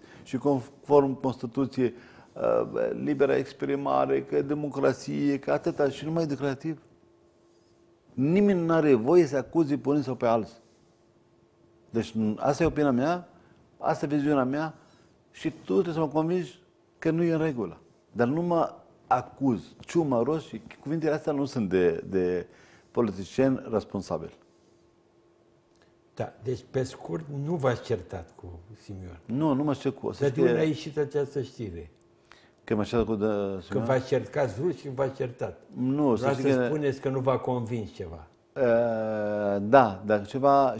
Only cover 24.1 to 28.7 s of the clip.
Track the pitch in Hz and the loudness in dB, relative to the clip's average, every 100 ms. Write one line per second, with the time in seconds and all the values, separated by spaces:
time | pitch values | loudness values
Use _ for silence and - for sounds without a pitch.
24.1 | 82 82 - _ _ _ _ _ _ _ | -8 -8 -18 _ _ _ _ _ _ _
25.1 | _ _ _ _ _ _ _ _ _ _ | _ _ _ _ _ _ _ _ _ _
26.1 | - 113 - 117 127 - 135 127 - - | -10 -10 -8 -8 -8 -4 -4 -4 -6 -8
27.1 | 165 151 143 143 175 131 113 - 107 87 | -8 -8 -8 -4 0 0 0 -2 -4 -4
28.1 | 92 82 - 92 85 92 | -12 -12 -18 -18 -18 -18